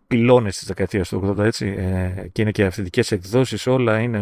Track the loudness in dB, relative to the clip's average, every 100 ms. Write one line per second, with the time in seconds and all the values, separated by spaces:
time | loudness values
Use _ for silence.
0 | -2 2 6 6 4 -4 -8 -4 -2 -2
1 | -2 -2 -2 0 0 0 -4 -4 -2 -2
2 | -2 -6 -6 -2 0 2 0 0 -2 -2
3 | 0 -2 0 0 0 -2 0 2 2 0
4 | 0 -2